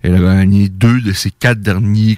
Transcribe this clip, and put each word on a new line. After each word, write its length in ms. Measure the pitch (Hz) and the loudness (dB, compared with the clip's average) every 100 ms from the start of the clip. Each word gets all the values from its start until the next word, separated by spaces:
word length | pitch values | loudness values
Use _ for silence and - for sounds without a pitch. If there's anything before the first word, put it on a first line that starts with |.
elle 140 | - 90 | -2 0
a 40 | |
gagné 500 | 92 95 95 101 98 | 2 2 2 2 0
deux 320 | 95 110 127 | 0 0 0
de 120 | 110 | -2
ses 180 | 95 - | -4 -6
quatre 300 | - 123 113 | -4 -2 -2
derniers 560 | 101 95 104 107 107 | -2 -2 0 0 0